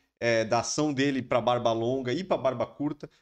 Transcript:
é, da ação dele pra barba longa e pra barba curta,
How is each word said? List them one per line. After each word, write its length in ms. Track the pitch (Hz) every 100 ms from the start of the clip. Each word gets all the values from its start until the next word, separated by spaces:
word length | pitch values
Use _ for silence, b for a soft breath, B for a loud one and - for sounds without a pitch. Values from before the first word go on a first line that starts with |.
| b _
é, 240 | 117 113
da 140 | 110 117
ação 340 | - - 151
dele 300 | 135 139 135
pra 180 | 123 123
barba 320 | 113 123 117
longa 400 | 113 113 135 123
e 120 | 139
pra 120 | 190 160
barba 300 | 135 120 110
curta, 420 | - 147 147 - _